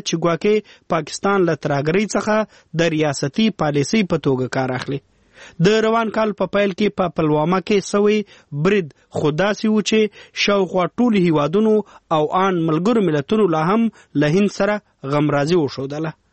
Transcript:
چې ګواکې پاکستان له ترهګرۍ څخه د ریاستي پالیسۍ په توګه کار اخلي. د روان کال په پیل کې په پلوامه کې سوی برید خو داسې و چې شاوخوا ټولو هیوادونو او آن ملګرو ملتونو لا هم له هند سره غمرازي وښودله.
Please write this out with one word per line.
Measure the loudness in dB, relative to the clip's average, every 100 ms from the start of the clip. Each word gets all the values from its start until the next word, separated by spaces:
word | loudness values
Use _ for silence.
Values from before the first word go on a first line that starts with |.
| 0
چې | -2
ګواکې | 0 0 0 0 -2 -14 -4
پاکستان | -4 -4 -6 -2 0 0
له |
ترهګرۍ | 0 -2 -2 0 -2 0
څخه | -4 -2 -2 -2 -8 _
د | -2 0
ریاستي | 0 -2 -2 -4 0 0
پالیسۍ | 0 -2 -2 0 0 0
په | -2
توګه | 0 -2 -2 -4
کار | -4 -6
اخلي. | -6 -8 _ _ _ -20 -14 0 2
د | 4
روان | 2 0 0 -2
کال | -2
په | -2 -4
پیل | 0 -2
کې | 0 -2 -2
په | -4
پلوامه | 0 0 2 2 0
کې | 0 -2
سوی | 0 0 2 2 -2 -12 -12
برید | -2 0 0 -2 -10 _
خو | -4 -2
داسې | 0 0 0 0
و | 0
چې | 2 2 0 -4 -16
شاوخوا | -6 0 2 0 0 -2
ټولو | 0 2 2 2
هیوادونو | 2 0 2 2 2 -2 -12 -4 -2
او | 0 0 0
آن | 0 0
ملګرو | 0 2 2 2
ملتونو | 0 0 2 2
لا | 2 2
هم | 2 0 -4 -6
له | 0 2
هند | 2 0 0
سره | -2 -2 -8 _
غمرازي | -4 0 0 0 2 0
وښودله. | 0 -4 -10 -8 -8 -10 _